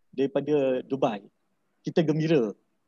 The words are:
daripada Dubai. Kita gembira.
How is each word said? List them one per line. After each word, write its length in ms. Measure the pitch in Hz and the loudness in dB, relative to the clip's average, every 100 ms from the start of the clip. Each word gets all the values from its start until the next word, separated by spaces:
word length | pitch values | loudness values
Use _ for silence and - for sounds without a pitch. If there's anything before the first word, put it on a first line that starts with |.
| _ | _
daripada 720 | 123 135 143 143 147 135 127 | -4 -2 -2 0 0 2 -2
Dubai. 400 | - 135 139 104 - _ _ _ _ _ | -4 -2 -2 -2 -10 _ _ _ _ _
Kita 240 | 165 180 | -4 0
gembira. 480 | 151 156 160 156 110 - _ _ | 0 0 2 2 0 -6 _ _